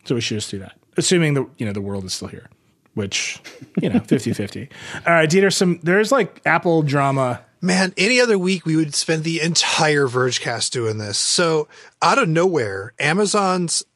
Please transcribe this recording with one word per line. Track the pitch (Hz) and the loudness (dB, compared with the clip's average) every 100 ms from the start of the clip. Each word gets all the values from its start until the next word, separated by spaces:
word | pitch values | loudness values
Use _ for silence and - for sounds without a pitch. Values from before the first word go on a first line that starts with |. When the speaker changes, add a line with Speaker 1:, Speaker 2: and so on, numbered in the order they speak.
Speaker 1:
So | - | -4
we | 123 | -2
should | 110 107 | -2 -4
just | - | -6
do | 98 | -10
that, | 95 - _ - | -12 -20 _ -4
assuming | 160 180 160 | 2 2 2
the, | 139 123 - | 0 -2 -6
you | 110 | -6
know, | |
the | 101 | -4
world | 101 98 92 | -6 -8 -8
is | |
still | - - | -10 -10
here, | - - _ _ _ _ | -14 -20 _ _ _ _
which, | - 98 - - - - - - - | -6 -4 -4 -6 -8 -16 -20 -10 -4
you | 170 | 0
know, | 113 | 0
<laughs> | |
fifty | - 143 120 | 0 0 0
fifty. | 113 101 101 127 - - - - | -4 -6 -10 -14 -16 -14 -6 2
All | |
right, | 170 156 | 2 4
Dieter, | 185 196 | 4 4
some, | - 180 170 | 4 2 0
there's, | 160 190 214 | 2 2 2
like, | 277 196 - 151 | 2 0 -2 0
Apple | 165 175 165 | 2 2 2
drama. | 151 143 139 135 127 117 - _ | 2 2 2 2 0 -4 -10 _
Speaker 2:
Man, | 180 185 190 180 | 0 2 2 0
any | 190 254 | 2 2
other | 240 202 | 2 2
week | 180 190 160 | 0 -2 0
we | 156 | 0
would | 156 | 0
spend | - - 160 | -2 -2 -2
the | 156 160 | -2 -2
entire | 156 160 - - 156 147 139 | 0 0 0 2 2 2 2
Vergecast | 123 127 123 - 117 - | 2 0 0 -4 -4 -4
doing | 131 113 107 | -4 -4 -4
this. | 104 101 | -4 -4
So | - - 170 160 151 - - _ | -2 0 2 0 -2 -10 -20 _
out | 170 226 | 2 2
of | 202 | 2
nowhere, | 160 185 160 107 98 101 - | 2 2 0 -2 -6 -10 -4
Amazon's | 143 180 208 208 196 185 170 - - | 0 2 2 2 0 0 -2 -4 -8